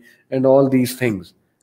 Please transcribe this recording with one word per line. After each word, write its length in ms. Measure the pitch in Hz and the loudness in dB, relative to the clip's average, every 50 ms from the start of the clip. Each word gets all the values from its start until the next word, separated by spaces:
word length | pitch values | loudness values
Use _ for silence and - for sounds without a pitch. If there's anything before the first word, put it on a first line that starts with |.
| _ _ _ _ _ - 131 | _ _ _ _ _ -8 -4
and 120 | 131 127 | 0 2
all 240 | 131 135 139 139 131 131 | 4 4 4 4 2 2
these 260 | 127 123 120 - - | 0 0 -2 -4 -4
things। 260 | 127 117 101 92 87 - _ _ _ _ _ - | -4 -4 -4 -6 -10 -18 _ _ _ _ _ 2